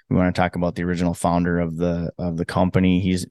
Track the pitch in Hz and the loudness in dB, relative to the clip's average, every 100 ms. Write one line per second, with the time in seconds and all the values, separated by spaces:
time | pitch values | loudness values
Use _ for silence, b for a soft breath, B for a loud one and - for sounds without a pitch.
0 | - 90 90 87 90 87 87 85 87 87 | -2 2 2 2 0 0 -4 -2 -2 0
1 | 90 85 90 87 87 87 85 80 87 85 | -2 0 0 2 2 0 -2 -2 -2 -2
2 | 85 - 87 82 87 90 90 92 92 90 | -4 -6 -6 -4 -4 0 2 2 4 2
3 | 95 92 - | 2 -2 -2